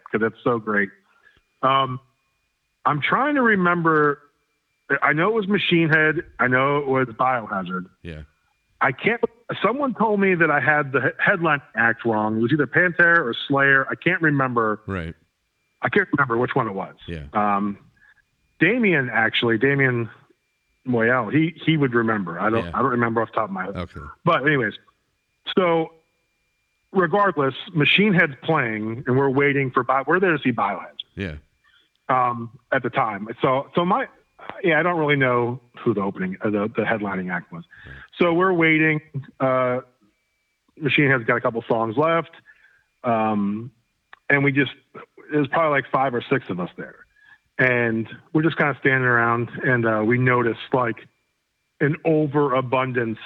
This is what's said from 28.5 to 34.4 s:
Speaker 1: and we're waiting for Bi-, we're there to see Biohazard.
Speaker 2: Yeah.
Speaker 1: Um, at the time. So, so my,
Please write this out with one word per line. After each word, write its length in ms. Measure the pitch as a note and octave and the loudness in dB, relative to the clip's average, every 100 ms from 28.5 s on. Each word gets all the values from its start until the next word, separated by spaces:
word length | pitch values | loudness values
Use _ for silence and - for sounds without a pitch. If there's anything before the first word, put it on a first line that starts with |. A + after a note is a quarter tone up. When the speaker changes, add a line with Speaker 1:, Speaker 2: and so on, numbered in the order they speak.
| D#3 A#2 G#2+ A2 A#2 C3 | 0 0 -2 -6 -6 0
Speaker 1:
and 100 | B2+ | 2
we're 140 | C#3 | 2
waiting 400 | C3 C#3+ C#3 C3+ | 2 2 2 0
for 120 | C3 | -2
Bi-, 200 | B2+ C3 C3+ | 0 0 2
we're 140 | F3+ | 2
there 160 | F#3+ D#3 | 4 2
to 60 | |
see 100 | C3 | 0
Biohazard. 340 | A2 G2+ F2+ - - - | 0 -2 -4 -10 -18 -14
Speaker 2:
Yeah. 200 | - F#2+ D2+ - _ _ _ _ _ - | -10 -8 -10 -16 _ _ _ _ _ -2
Speaker 1:
Um, 500 | C3 B2 A#2 A#2 - - | 0 0 -4 -10 -14 -4
at 100 | C3+ | -2
the 60 | A#2+ | -2
time. 380 | - A#2 G2+ G#2+ B2 | -2 -4 -4 -10 -2
So, 260 | D3 C3 - | 0 0 -2
so 100 | - | -2
my, 220 | F3+ A#3 A#3+ _ _ - | 0 0 -4 _ _ -20